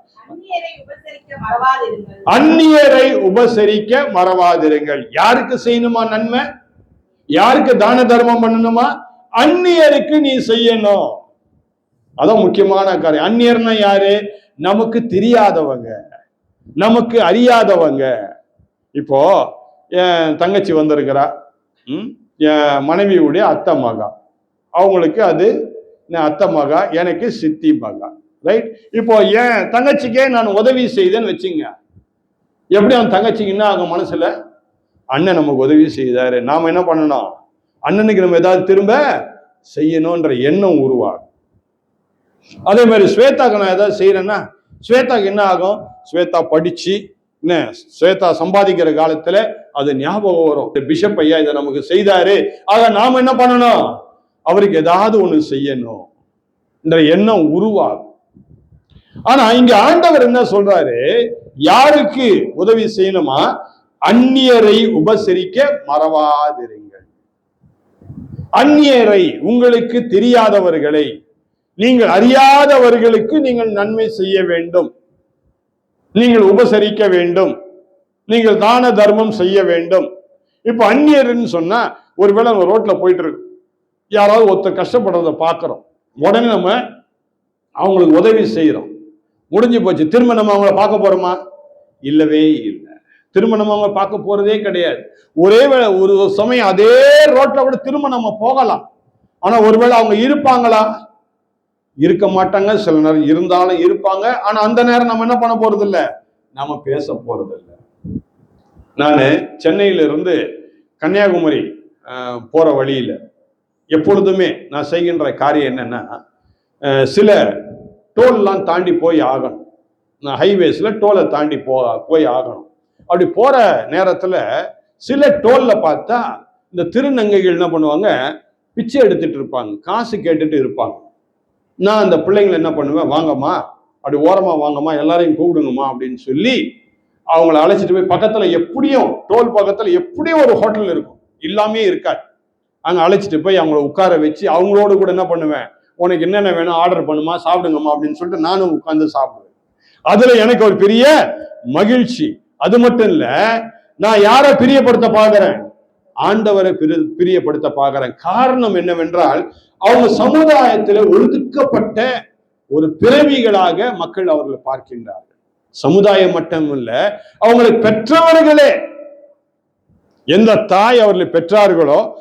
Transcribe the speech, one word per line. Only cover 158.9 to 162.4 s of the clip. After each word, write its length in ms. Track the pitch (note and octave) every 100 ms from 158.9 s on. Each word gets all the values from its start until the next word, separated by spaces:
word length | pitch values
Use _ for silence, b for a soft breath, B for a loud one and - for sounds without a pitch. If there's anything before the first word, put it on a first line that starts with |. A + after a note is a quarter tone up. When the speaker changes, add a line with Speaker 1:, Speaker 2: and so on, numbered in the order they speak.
| E3+ D#3+ F3 D3+ D3+ F3 b b _
Speaker 2:
அவங்க 460 | G3 B3 A#3 -
சமுதாயத்துல 880 | - D4+ D#4 D4+ B3 A3 G#3 G#3 F#3+
ஒதுக்கப்பட்ட 1160 | F#3+ B3 D4+ - C#4 C#4 A3+ A3 G#3+ B3 B3 - _